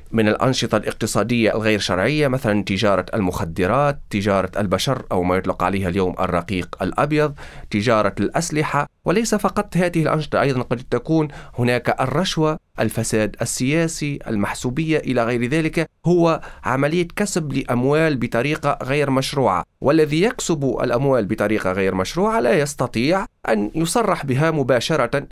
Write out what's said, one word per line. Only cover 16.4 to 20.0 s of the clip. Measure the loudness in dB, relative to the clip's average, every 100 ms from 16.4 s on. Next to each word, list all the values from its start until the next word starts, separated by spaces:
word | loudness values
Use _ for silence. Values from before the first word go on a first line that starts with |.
| -4 -10
عملية | -2 0 2 0 -2 -2
كسب | -2 -2 -2
لأموال | -4 -2 0 2 2 2 0
بطريقة | -2 0 0 0 -2 -2
غير | -2 0 2
مشروعة، | 0 0 0 2 2 -2 -2
والذي | 2 4